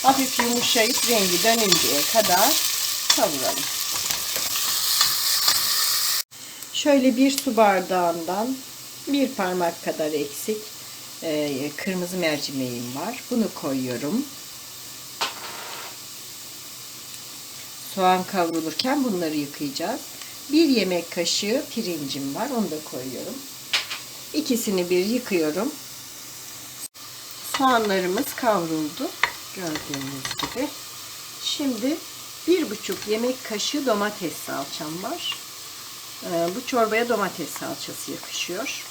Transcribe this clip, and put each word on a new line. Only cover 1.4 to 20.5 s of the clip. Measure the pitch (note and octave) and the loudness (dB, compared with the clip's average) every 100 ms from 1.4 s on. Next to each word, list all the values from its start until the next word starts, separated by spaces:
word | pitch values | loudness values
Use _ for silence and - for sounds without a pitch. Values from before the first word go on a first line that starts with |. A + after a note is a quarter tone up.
dönünceye | G#3 A3+ G#3+ E3+ G3 C#3+ - | 6 6 6 6 6 4 4
kadar | A3+ G3+ F3+ A3+ D#4+ - - - - - - | 4 6 8 8 6 2 0 -2 -2 2 4
kavuralım. | G#3+ C#3+ B2+ - - - - - - - - - - - - - - - - - - - - - - - - - - - - - - - - | 4 2 0 0 -4 -4 -4 -2 -2 -2 -2 -2 -2 -2 -2 0 0 2 2 2 0 2 2 2 2 0 0 0 0 -2 -4 -10 -14 -14 -8
Şöyle | - D4+ C#4 C4 A#3 | -2 6 8 8 6
bir | C4+ | 6
su | C4+ - A3 | 4 0 6
bardağından | G#3+ F#3+ F3+ F#3 F3 E3+ E3 F#3 A#3 C4+ - - - - - | 8 6 4 2 2 2 -2 -2 0 -2 -6 -14 -14 -12 -2
bir | C#4+ C4 | 2 2
parmak | - F#3 F3+ E3+ E3+ - | 2 0 2 0 0 -4
kadar | D#3 D#3 | -2 0
eksik, | D3+ C#3+ - - G#3+ - - - - - - | 0 -2 -4 -4 -4 -6 -14 -14 -14 -14 -8
e, | E3 D3+ D3 C3+ D3 D3 | -2 0 0 0 -4 -4
kırmızı | - F#3 F3 F#3 | -2 -2 -2 0
mercimeğim | E3 D3+ - C#3 B2+ A#2+ A#2+ C3 | 0 0 -2 -2 -4 -4 -6 -6
var. | F3 C4 - | -6 -6 -2
Bunu | A#3+ G3 - | 2 2 0
koyuyorum. | D#3 C3+ B2+ A#2+ C#3+ G#3 D4 - - - - - - - - - - - - - - - - - - - - - - - - - - - - - - - - - - - - - | -2 -2 -2 -2 0 -2 -2 -8 -14 -14 -14 -14 -14 -14 -14 -6 -6 -6 -10 -10 -10 -10 -10 -12 -12 -12 -12 -12 -12 -14 -14 -14 -14 -14 -14 -12 -12 -12 -14 -14 -14 -12 -10 2
Soğan | F#3 F#3 | 4 4
kavrulurken | F3+ G3 E3+ E3 D#3+ D#3 C4 D4 | 2 0 2 2 -2 -2 2 4
bunları | B3+ F3+ E3 D3+ | 4 2 2 0
yıkayacağız. | C#3+ - D3 C3+ E3+ C4+ - - - - - | -2 -4 -4 -2 -2 -2 -6 -12 -12 -12 2